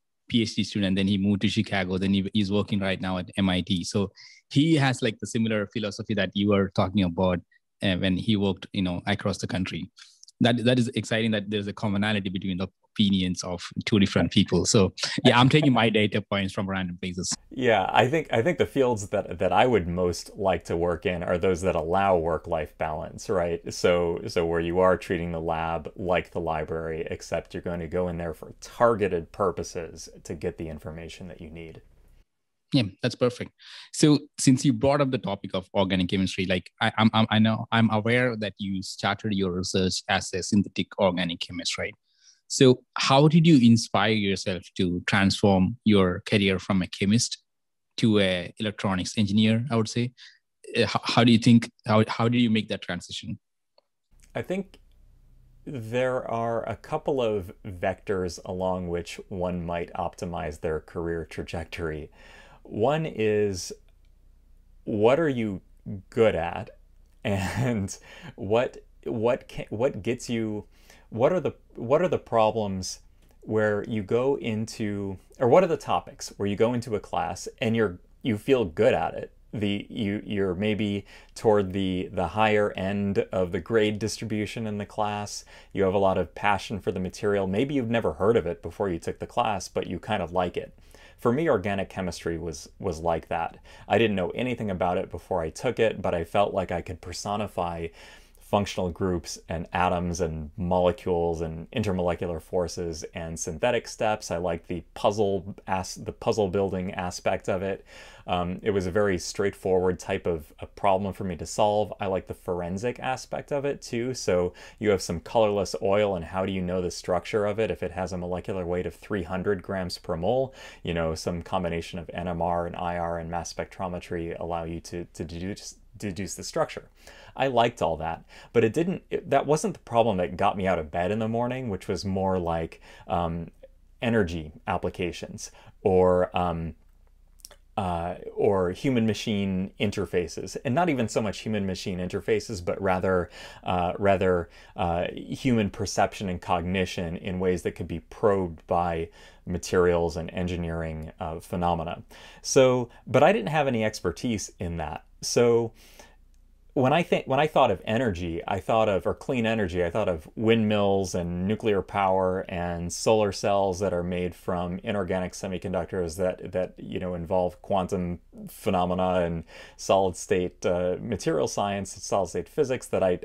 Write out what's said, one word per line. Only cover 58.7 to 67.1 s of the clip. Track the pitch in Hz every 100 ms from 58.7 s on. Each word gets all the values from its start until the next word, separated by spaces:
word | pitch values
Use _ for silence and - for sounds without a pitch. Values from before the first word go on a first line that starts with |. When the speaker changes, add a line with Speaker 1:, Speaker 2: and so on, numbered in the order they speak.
| 92 87
Speaker 2:
which | 87 85 - -
one | 95 90 90
might | 85 85 87
optimize | - 85 - 90 85 80 76
their | 82 78
career | - 90 85 85 78
trajectory. | - 85 90 78 - 82 76 73 - - - - -
One | - - 120 156 160
is, | - 110 104 104 90 - - - _ _ _ - _ _ - _ -
what | - 110 110 139
are | 160
you | 127 110 92 - - - 101 -
good | - 110 82
at? | 82 90 - - - -
<laughs> | -